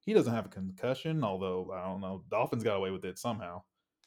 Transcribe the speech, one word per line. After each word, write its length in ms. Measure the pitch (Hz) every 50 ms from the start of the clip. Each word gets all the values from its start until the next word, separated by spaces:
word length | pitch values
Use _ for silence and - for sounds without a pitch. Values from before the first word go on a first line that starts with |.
"He 120 | - 196 220
doesn't 180 | 196 135 120 117
have 120 | 113 98
a 40 | -
concussion," 760 | - 95 - - 185 - - 120 131 - - 160 160 156 135
although, 480 | 104 95 92 95 95 92 92 92 - 95
I 120 | 92 90
don't 160 | 95 95 95
know, 240 | 98 92 98 92 - -
Dolphins 360 | 104 107 127 - - 120 107
got 120 | 113 104
away 160 | 95 95 95 95
with 120 | 90 95
it 140 | 92 92 -
somehow. 460 | - 120 113 104 98 87 87 90 - _ _ _ _ _ _ _ _